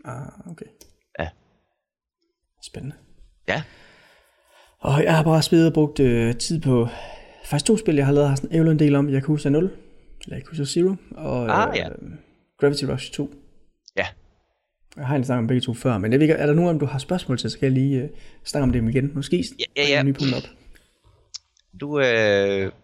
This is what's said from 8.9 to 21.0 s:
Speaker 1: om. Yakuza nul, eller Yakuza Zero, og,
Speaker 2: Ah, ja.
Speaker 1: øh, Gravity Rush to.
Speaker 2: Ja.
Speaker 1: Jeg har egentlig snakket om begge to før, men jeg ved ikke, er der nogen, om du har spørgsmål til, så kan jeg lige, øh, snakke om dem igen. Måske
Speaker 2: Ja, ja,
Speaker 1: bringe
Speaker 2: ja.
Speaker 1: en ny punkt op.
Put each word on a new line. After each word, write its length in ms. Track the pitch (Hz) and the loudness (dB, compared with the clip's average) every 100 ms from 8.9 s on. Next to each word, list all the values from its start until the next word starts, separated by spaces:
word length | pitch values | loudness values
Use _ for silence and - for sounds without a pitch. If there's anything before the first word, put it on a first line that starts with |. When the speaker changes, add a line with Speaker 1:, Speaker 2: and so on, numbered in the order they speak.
| 143 | 4
Speaker 1:
om. 140 | 143 | 2
Yakuza 400 | 135 135 151 143 | 0 0 0 0
nul, 220 | 147 190 - - - - - - | 0 0 -6 -20 -20 -20 -20 -14
eller 140 | - | -14
Yakuza 260 | - 160 143 | -10 -8 -4
Zero, 300 | 175 180 190 - | 0 0 0 -10
og, 380 | - 156 127 117 165 220 | -12 -6 -4 0 0 0
Speaker 2:
Ah, 80 | - | -2
ja. 120 | 85 | -6
Speaker 1:
øh, 60 | - - - _ _ _ - | -10 -16 -18 _ _ _ 0
Gravity 220 | 143 143 135 | 0 0 -4
Rush 260 | 139 - | -6 -8
to. 220 | - 143 - _ _ _ _ _ - | -8 -10 -10 _ _ _ _ _ -6
Speaker 2:
Ja. 80 | 95 - _ _ _ _ _ _ _ - | -6 -8 _ _ _ _ _ _ _ -10
Speaker 1:
Jeg 80 | 131 | -4
har 60 | |
egentlig 120 | 143 127 | -2 0
snakket 140 | 127 | -2
om 40 | 113 | 0
begge 140 | 127 | -2
to 120 | 123 | -2
før, 240 | 113 131 107 | -4 -2 -2
men 140 | 107 | 2
jeg 80 | 131 | 2
ved 40 | 156 | 4
ikke, 60 | |
er 120 | 156 147 | 2 2
der 80 | |
nogen, 160 | 151 175 | 2 2
om 100 | 160 | 0
du 60 | 139 | -2
har 140 | 135 | -6
spørgsmål 380 | - 180 - 123 | -6 -6 -4 -6
til, 140 | 110 | -6
så 80 | - | -2
kan 60 | 135 | 0
jeg 60 | |
lige, 300 | 131 135 135 | 2 0 -2
øh, 80 | 147 - - - | -6 -12 -20 -18
snakke 200 | - 147 | -6 -2
om 80 | 131 | 0
dem 180 | 120 113 | 0 0
igen. 220 | 123 139 156 | 0 -2 -4
Måske 220 | 139 175 | -2 -2
Speaker 2:
Ja, 280 | - - - - | -4 -8 -8 -2
ja, 40 | |
Speaker 1:
bringe 120 | 147 | 2
Speaker 2:
ja. 60 | 143 | 2
Speaker 1:
en 60 | 139 | 2
ny 80 | |
punkt 200 | 139 139 127 | 0 -2 -2
op. 80 | - - - - _ _ | -6 -18 -20 -20 _ _